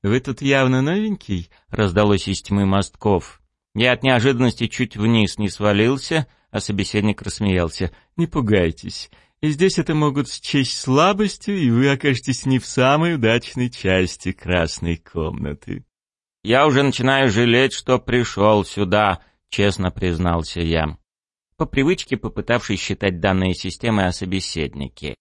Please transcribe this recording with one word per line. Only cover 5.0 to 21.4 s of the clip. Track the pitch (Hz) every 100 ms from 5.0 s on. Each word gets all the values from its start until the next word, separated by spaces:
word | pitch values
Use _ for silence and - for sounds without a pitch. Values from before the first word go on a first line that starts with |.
| 110 117 101 -
не | 101
свалился, | - 104 101 117 139 - 160 - _ _
а | 107
собеседник | - 101 98 107 104 101
рассмеялся. | 98 - 104 92 82 - 90 - _ -
«Не | 170
пугайтесь. | 151 113 104 82 80 92 - - _ _ _
И | 151
здесь | 143 190 180
это | 165
могут | 151 151 135 131
счесть | - - 143 131 -
слабостью, | - 131 180 202 208 - - 202
и | 135
вы | 117 139
окажетесь | 135 147 127 - 127 135
не | 131
в | -
самой | - 127 147 170
удачной | 160 110 117 - 127 123
части | - 95 92 92 - 92
красной | - - 90 82 - 85 82
комнаты». | - 82 80 - 71 73 - - - _ _ _ _ _
«Я | 104 123 151
уже | 135
начинаю | 139 - 131 135 135
жалеть, | 101 120 120 135
что | - - 127
пришел | - 123 117 - 104 107
сюда», | 95 - 98 104 104 92 _ _ _
честно | - 101 95 90
признался | - 92 82 90 85 78 -
я, | 82 82 78 76 _ _ _ _